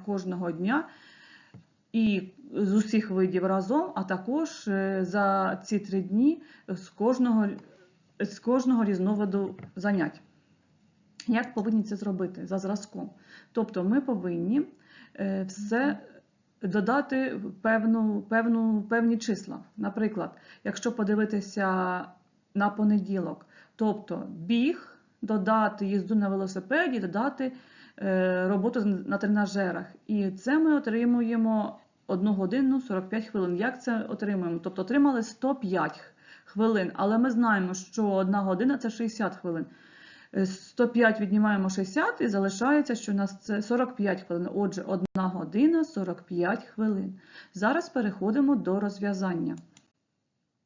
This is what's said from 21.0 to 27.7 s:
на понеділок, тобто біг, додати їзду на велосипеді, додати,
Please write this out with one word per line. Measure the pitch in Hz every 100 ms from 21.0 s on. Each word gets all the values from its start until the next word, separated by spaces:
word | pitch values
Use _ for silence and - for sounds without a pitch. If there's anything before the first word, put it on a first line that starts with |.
| 202 214 214 208 190 - 190 185 180 180 - - _ _ _
на | 202 202
понеділок, | 202 208 208 180 196 160 - - - - -
тобто | 220 208 - 165 -
біг, | 165 170 233 269 359 - - _ -
додати | 208 214 190 220 208 208 196
їзду | 202 175
на | 220 202
велосипеді, | 190 190 190 - 294 349 240
додати, | 185 196 269 269 262 254 -